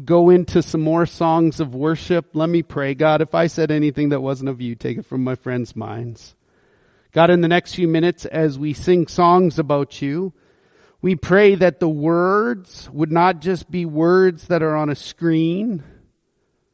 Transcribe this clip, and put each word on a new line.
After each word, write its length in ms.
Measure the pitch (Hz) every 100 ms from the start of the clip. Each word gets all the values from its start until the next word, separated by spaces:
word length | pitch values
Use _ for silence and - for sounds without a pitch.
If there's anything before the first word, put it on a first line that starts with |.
go 260 | 135 170 175
into 320 | 180 170 180
some 200 | 156 160
more 240 | 156 165 170
songs 560 | - 165 160 165 147
of 120 | 151
worship. 580 | 123 151 160 - 175 -
Let 160 | 151 160
me 120 | 170
pray. 320 | - 147 139
God, 280 | 131 156 156
if 120 | 156
I 140 | 165 165
said 240 | - 156
anything 380 | 151 151 135 147
that 100 | 143
wasn't 300 | 135 135 135
of 100 | 127
you, 160 | 123 117
take 220 | 127 120
it 80 | -
from 180 | 131
my 120 | 127 127
friends' 420 | - 123 113 -
minds. 580 | 107 107 120 113 - _ _ _ _ _ _ _ _
God, 160 | 156 170
in 100 | 175
the 80 | 170
next 280 | 175 - -
few 120 | 175
minutes, 380 | 160 170 175 -
as 340 | 160 156 135
we 140 | 151
sing 340 | 139 - 180 160
songs 500 | - 175 180 180 151
about 440 | 143 147 139 -
you, 320 | 143 151 190 - _ _ _ _ _ _
we 140 | 180 185
pray 400 | - 185 208 196
that 240 | 175 -
the 80 | 170
words 1000 | 151 151 170 180 202 233 220 180 - -
would 220 | 143 160
not 260 | 165 180 170
just 320 | 156 180 -
be 140 | 175 170
words 600 | 151 165 185 185 160 -
that 140 | 175
are 140 | 156 151
on 140 | 151
a 60 | 143
screen, 880 | - - 170 160 165 175 226 185 - - _ _ _ _ _ _ _